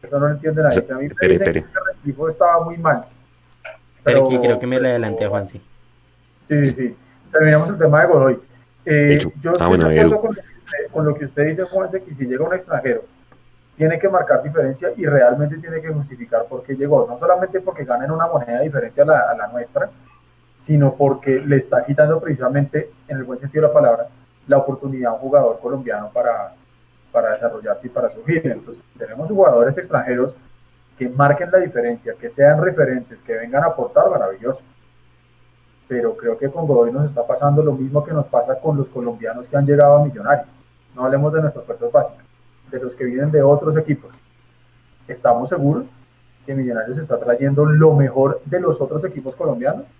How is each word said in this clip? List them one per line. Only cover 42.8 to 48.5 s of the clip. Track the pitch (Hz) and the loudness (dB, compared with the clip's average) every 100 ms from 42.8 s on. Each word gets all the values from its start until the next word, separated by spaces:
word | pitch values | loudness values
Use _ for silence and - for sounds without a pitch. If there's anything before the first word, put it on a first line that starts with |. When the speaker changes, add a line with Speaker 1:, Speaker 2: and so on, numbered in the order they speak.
| 127 - | -10 -8
Speaker 1:
que | 123 | -6
vienen | 127 147 | -4 0
de | 151 | 4
otros | 139 143 156 156 | 4 4 2 -2
equipos. | 156 143 - - _ _ _ _ _ _ _ _ - | -2 -4 -6 -20 _ _ _ _ _ _ _ _ -18
¿Estamos | - - 117 135 | -4 0 0 0
seguros | 135 143 170 277 _ _ _ _ _ | -2 0 -2 -6 _ _ _ _ _
que | - 135 | -10 -6
Millonarios | 127 113 113 135 | -4 -4 -6 -8
está | 151 120 | -6 -4
trayendo | 120 120 139 139 151 | -2 0 0 2 4
lo | 151 156 | 6 6
mejor | 143 135 131 135 - | 6 2 2 0 0
de | 147 | -4